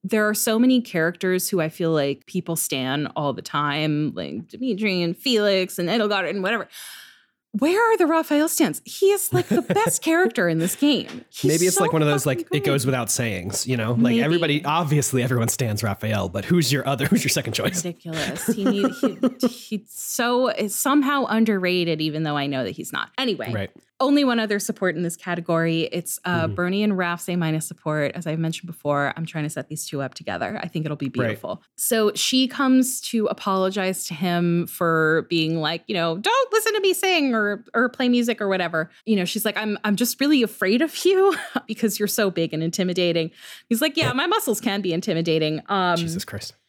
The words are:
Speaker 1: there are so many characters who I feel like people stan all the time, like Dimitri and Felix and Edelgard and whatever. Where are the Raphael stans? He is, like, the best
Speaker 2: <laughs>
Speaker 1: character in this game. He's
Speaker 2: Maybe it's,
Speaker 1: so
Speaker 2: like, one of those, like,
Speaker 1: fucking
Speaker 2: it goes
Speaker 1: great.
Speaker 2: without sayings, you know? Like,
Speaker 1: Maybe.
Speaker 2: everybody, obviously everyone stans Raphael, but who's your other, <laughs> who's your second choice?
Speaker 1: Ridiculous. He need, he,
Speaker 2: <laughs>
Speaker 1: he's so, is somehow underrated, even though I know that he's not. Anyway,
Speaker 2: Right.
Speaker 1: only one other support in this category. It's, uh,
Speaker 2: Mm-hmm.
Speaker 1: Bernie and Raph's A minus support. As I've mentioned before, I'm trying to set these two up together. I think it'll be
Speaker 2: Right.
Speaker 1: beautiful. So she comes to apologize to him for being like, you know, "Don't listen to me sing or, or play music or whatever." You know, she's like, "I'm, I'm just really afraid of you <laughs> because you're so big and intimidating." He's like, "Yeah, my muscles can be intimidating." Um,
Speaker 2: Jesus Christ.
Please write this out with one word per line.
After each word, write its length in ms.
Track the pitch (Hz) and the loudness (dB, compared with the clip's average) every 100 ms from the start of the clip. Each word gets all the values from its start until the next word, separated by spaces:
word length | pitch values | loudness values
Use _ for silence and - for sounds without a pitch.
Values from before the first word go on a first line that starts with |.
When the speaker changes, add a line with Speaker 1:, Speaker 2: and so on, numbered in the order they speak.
Speaker 1:
there 260 | 190 220 214 | 0 0 2
are 60 | |
so 240 | 214 - 220 | 0 0 4
many 220 | 254 254 | 6 4
characters 680 | 233 175 160 175 185 180 - | 2 0 0 0 0 0 0
who 120 | 185 | 0
I 80 | 156 | -2
feel 240 | - 165 | 0 0
like 340 | 156 139 131 - | 2 0 -4 -6
people 300 | 185 175 165 | -6 -4 -4
stan 500 | - 135 131 139 147 | -4 -2 -2 -2 -4
all 180 | - 143 | -2 -4
the 100 | - | -4
time, 680 | - 147 147 143 151 147 151 - | -6 -2 -2 0 0 0 -2 -4
like 320 | 73 90 170 | -8 -10 -12
Dimitri 540 | 214 254 196 214 185 | -8 -6 -2 -2 0
and 140 | 170 180 | -2 -4
Felix 640 | - 226 208 190 185 - | 0 2 2 2 0 -4
and 100 | 175 | -2
Edelgard 400 | 233 208 202 170 | 0 0 0 -2
and 140 | 196 | -2
whatever. 240 | 185 226 - - - - - _ _ _ _ 208 | -2 -4 -6 -14 -18 -20 -20 _ _ _ _ -2
Where 240 | 294 381 466 | 0 2 2
are 40 | 440 | 4
the 100 | 330 | 4
Raphael 420 | 320 311 294 320 | 2 2 2 2
stans? 320 | - 240 147 | 2 0 0
He 260 | - - 392 | -10 2 2
is, 220 | 403 - | 2 0
like, 160 | 359 - | 0 2
the 120 | 240 | 0
best 400 | 349 403 453 - | 2 2 2 0
Speaker 2:
<laughs> 20 | |
Speaker 1:
character 440 | - 330 359 240 175 | 2 4 2 2 0
in 100 | 160 | 2
this 160 | 175 - | 0 2
game. 480 | 285 240 - 123 - | 4 2 -2 -12 -16
He's 200 | - 143 | -2 2
Speaker 2:
Maybe 160 | 160 180 | 4 2
it's, 80 | 185 | 2
Speaker 1:
so 40 | |
Speaker 2:
like, 100 | 175 | 2
one 80 | 160 | 4
of 60 | 151 | 2
those, 180 | 143 | 2
like, 180 | 147 131 | 0 -2
Speaker 1:
fucking 140 | - 151 | -2 -2
Speaker 2:
it 60 | |
goes 200 | 135 139 | 2 0
Speaker 1:
great. 60 | 123 | 0
Speaker 2:
without 180 | 131 113 | 0 -2
sayings, 560 | - 117 92 90 123 123 | -2 -2 -2 -4 -6 -2
you 100 | 123 | -2
know? 140 | 110 | 0
Like, 80 | 117 | 2
Speaker 1:
Maybe. 200 | 120 117 | 4 4
Speaker 2:
everybody, 420 | 151 170 160 147 | 2 2 2 0
obviously 560 | 143 160 160 151 131 127 | 0 0 2 2 2 0
everyone 280 | 123 123 113 | 2 0 0
stans 340 | - 117 104 | 0 -2 -2
Raphael, 460 | 107 98 110 104 95 | -2 -2 -2 -2 -2
but 160 | 95 | -4
who's 280 | 98 180 127 | 2 2 4
your 140 | 139 135 | 0 0
other, 200 | 139 139 | -2 2
<laughs> 0 | |
who's 180 | - | 2
your 60 | - | 2
second 240 | - 123 | -2 -2
choice? 300 | 104 - 180 | -2 -2 -2
Speaker 1:
Ridiculous. 640 | 175 170 170 160 143 - - | -6 -10 -8 -6 -6 -4 -4
He 180 | 226 | 0
need, 280 | 202 202 262 - | 0 2 0 0
he, 180 | 240 - 254 254 | -2 0 -2 0
Speaker 2:
<laughs> 100 | 247 | -4
Speaker 1:
he's 420 | - - 208 - | -4 -8 -10 -8
so, 540 | - - - 240 247 254 | -14 -8 -2 0 2 2
is 300 | - 208 - | 0 -4 -2
somehow 480 | 262 294 269 285 254 | 2 4 4 0 0
underrated, 720 | 220 226 196 180 180 170 156 | 2 2 2 2 2 0 0
even 220 | 156 151 | -2 0
though 140 | 160 147 | -2 0
I 100 | 139 | -2
know 160 | 135 | -2
that 80 | 107 | -4
he's 220 | - - | -6 -8
not. 180 | - - - | -6 -6 -4
Anyway, 320 | 262 170 117 | -4 -4 -4
Speaker 2:
Right. 180 | 107 98 - _ _ | -6 -6 -10 _ _
Speaker 1:
only 240 | 285 285 | 2 4
one 160 | 269 233 | 4 2
other 220 | 214 208 | 0 -2
support 340 | - - 185 | -2 -2 -2
in 80 | 160 | 0
this 140 | 170 - | -4 -4
category. 720 | - 175 170 165 165 160 160 | -6 -6 0 0 2 0 -2
It's, 300 | 175 170 - | -4 -8 -8
uh, 200 | 180 175 | -2 0
Speaker 2:
Mm-hmm. 100 | 165 | 0
Speaker 1:
Bernie 280 | - 180 196 | -2 -2 0
and 120 | 214 190 | 0 0
Raph's 320 | 175 175 - | -2 -4 -4
A 60 | |
minus 320 | 175 160 156 - | -2 0 -2 -4
support. 460 | - 160 151 143 | -8 -4 -2 -2
As 140 | - 165 | -4 -6
I've 100 | 160 | -2
mentioned 300 | 165 160 170 | -2 -4 -12
before, 440 | 165 147 143 143 - | -6 -2 0 0 -2
I'm 100 | 165 | -6
trying 160 | 160 | -4
to 60 | 151 | -6
set 180 | 147 - | -6 -10
these 200 | 156 - | -10 -8
two 140 | 143 | -6
up 120 | 135 | -6
together. 460 | - 165 90 98 - | -8 -6 -4 -4 -6
I 60 | - | -6
think 160 | 160 | -6
it'll 120 | 151 151 | -6 -6
be 100 | 139 | -6
Speaker 2:
Right. 80 | |
Speaker 1:
beautiful. 500 | 123 117 107 - - _ - | -2 -2 -4 -8 -12 _ -8
So 360 | - 226 214 | -2 2 2
she 320 | 208 - 254 254 | 0 0 2 0
comes 540 | - 262 262 254 - - | 0 4 4 4 -4 -4
to 160 | 226 208 | -2 0
apologize 800 | - - 190 190 196 185 190 - | -2 -2 2 2 0 -2 -2 -8
to 80 | |
him 540 | 160 180 175 175 170 - | -4 0 2 2 0 -2
for 580 | - 170 160 156 160 143 | -2 2 4 4 2 2
being 280 | 170 160 165 | -2 0 0
like, 220 | 151 170 - | -2 -4 -4
you 60 | |
know, 220 | 196 165 165 | -2 0 -2
"Don't 360 | 285 494 494 | 0 2 2
listen 220 | 440 440 | 0 0
to 60 | 415 | 2
me 140 | 381 | 2
sing 400 | 349 381 349 277 | 2 2 2 2
or, 300 | 226 208 202 - | 2 0 -2 -4
or 140 | 226 247 | -2 -2
play 200 | - 247 | 0 2
music 320 | 240 233 220 | 4 2 0
or 80 | 202 | 0
whatever." 420 | 190 170 165 156 _ - | 0 0 -2 -4 _ 0
You 100 | 208 | 0
know, 80 | 180 | 0
she's 180 | 208 | -2
like, 120 | 214 202 | -2 -2
"I'm, 220 | 214 202 | -4 -2
I'm 120 | 214 196 | 0 0
just 220 | 240 - | 0 0
really 220 | 285 302 | 2 4
afraid 380 | 214 - 190 240 | 2 0 0 2
of 220 | 311 - | 2 2
you 300 | 359 381 392 381 - | 2 6 4 2 -4
<laughs> 140 | - - | -8 -6
because 320 | 220 226 - | -2 -2 0
you're 100 | 208 | -2
so 220 | - 202 | 0 0
big 220 | 175 165 | 0 -2
and 80 | 160 | -2
intimidating." 680 | 160 165 185 180 175 165 165 - - - _ | -2 0 0 2 2 0 -2 -8 -20 -20 _
He's 120 | 226 | 0
like, 140 | 311 302 | 0 0
"Yeah, 140 | 269 | 0
my 120 | 254 349 | 0 0
muscles 340 | 427 277 214 | 0 0 -2
can 180 | - 202 | -2 -2
be 120 | 190 | -2
intimidating." 640 | 165 220 165 170 160 156 156 - | -2 0 -2 2 2 0 -2 -2
Um, 280 | 196 180 170 | 0 2 0
Speaker 2:
Jesus 260 | 165 170 | -2 -6
Christ. 300 | - 98 - - | -8 -12 -14 -18